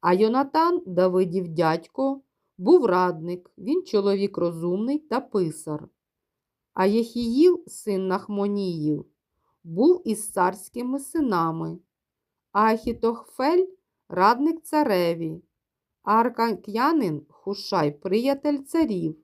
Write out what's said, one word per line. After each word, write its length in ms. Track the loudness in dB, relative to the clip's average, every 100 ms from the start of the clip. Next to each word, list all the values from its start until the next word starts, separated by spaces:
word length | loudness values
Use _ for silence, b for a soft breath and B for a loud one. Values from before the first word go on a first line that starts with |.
А 120 | 2
Йонатан, 680 | 4 4 2 0 2 2 0 -2
Давидів 600 | 0 2 2 0 -2 -4
дядько, 760 | 0 0 0 -4 -4 -4 -4 _ _ _ -6
був 280 | 4 4 4
радник, 640 | 2 0 -2 -8 -10 -12 -14
він 240 | -4 -4
чоловік 560 | -2 0 0 0 -2 -2
розумний 600 | -4 -2 -4 -2 -2 -4
та 220 | -4 -8
писар. 680 | -4 -2 -2 -6 -10 -10 -10 _ _ _ _ _ _ _ _
А 120 | 0 2
Єхіїл, 760 | 2 0 -4 -2 6 6 4 -4
син 420 | -12 -4 -2 -2
Нахмоніїв, 1000 | -4 -4 -4 -2 -2 -4 -2 -2 -2 -6 _ _ _ _ _
був 440 | -12 2 4 4 0
із 220 | -6 -4
царськими 680 | 0 0 -2 -12 -10 -6 -6
синами. 800 | -6 -4 0 0 0 -2 -8 -10 _ _ _ _ _ _ _
А 80 | 0
Ахітофель — 1040 | 2 0 -4 -4 -4 -4 -10 -4 0 2 0 -4 _ _ _
радник 540 | 2 4 4 0 -2
цареві, 800 | -2 0 2 2 2 -2 -6 -8 _ _ _ _ _ _
а 120 | 0
арканянин 1120 | 2 2 0 -2 -2 -6 -2 2 2 0 -2 -8
Хушай — 640 | _ -10 -8 -2 0 0 -2
приятель 560 | -2 0 0 0 -2 -4
царів. 600 | -2 0 0 0 -4 -8